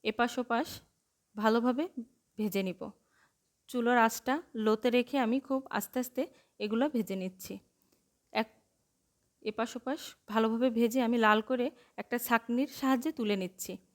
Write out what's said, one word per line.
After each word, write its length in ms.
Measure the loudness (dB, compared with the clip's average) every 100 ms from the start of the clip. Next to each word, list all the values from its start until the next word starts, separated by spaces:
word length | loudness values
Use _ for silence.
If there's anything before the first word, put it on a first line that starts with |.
এপাশ 280 | -4 -2 -2 -2
ওপাশ 240 | -2 -2 -4 -10 _ _ _ _ _ 0
ভালোভাবে 480 | 2 4 2 0 -4 -8 -14 _ _ -6
ভেজে 240 | -2 -2 -2
নিব। 120 | -6 -12 -14 _ _ _ _ _ _ _
চুলার 300 | -2 2 6 4
আঁচটা 280 | 2 -4 -4 -4 -2
লোতে 240 | 2 2 4 2
রেখে 200 | 2 0 0
আমি 120 | 0 -2
খুব 120 | -4 -2 -6
আস্তে 180 | -4 -6
আস্তে 200 | -4 -6 -6 _ _ _
এগুলো 240 | -4 0 0
ভেজে 220 | 0 -4 -6
নিচ্ছি। 320 | -8 -10 -14 -14 _ _ _ _ _ _ _
এক 160 | -4 -4 _ _ _ _ _ _ _ _ _
এপাশ 280 | -8 -4 -6 -6
ওপাশ 220 | -8 -8 -10 -18 -2
ভালোভাবে 360 | 2 2 2 2 4
ভেজে 220 | 2 2 2
আমি 120 | 4
লাল 160 | 6 4 2
করে 160 | -2 -2 -6 _ -14
একটা 160 | -6 -6 2
ছাঁকনির 440 | 0 2 -2 -2 -2
সাহায্যে 320 | 0 2 0 -4
তুলে 180 | -2 -2
নিচ্ছি। 300 | -4 -8 -12 -12 _